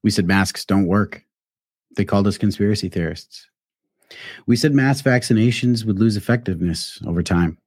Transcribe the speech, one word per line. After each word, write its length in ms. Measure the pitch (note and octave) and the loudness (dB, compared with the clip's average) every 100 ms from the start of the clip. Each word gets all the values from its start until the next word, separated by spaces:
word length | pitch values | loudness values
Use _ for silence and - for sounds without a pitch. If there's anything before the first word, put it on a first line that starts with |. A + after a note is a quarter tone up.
We 80 | G#2+ | 0
said 160 | G#2 F2+ | 0 0
masks 380 | G2 F#2+ - | 0 0 -4
don't 240 | - G2 F2+ | -2 0 2
work. 340 | G2 G2+ - _ _ _ _ _ _ _ | 0 0 -6 _ _ _ _ _ _ _
They 100 | - | -6
called 220 | G2+ G2+ G2+ | 0 2 0
us 120 | G2 | 0
conspiracy 500 | G#2 - G2+ G#2 F#2 | -2 0 0 0 -4
theorists. 580 | F2+ E2 D#2+ - - _ _ _ _ _ _ _ - - - - | -4 -6 -6 -16 -20 _ _ _ _ _ _ _ -20 -18 -10 0
We 80 | A#2+ | 2
said 180 | D#3 | 4
mass 260 | C#3 C3+ C3+ | 4 2 2
vaccinations 840 | C3+ B2+ - A2 A#2 A#2 B2 A#2 | 2 0 2 2 4 2 0 0
would 160 | A2 G2 | 0 2
lose 160 | A2+ G#2 | 2 0
effectiveness 840 | - A#2 A#2 E2+ F2 E2 - - - | 0 -2 -2 -2 -2 -4 -8 -10 -4
over 160 | E2+ | -4
time. 340 | E2 F2 E2+ E2+ | 0 0 0 -4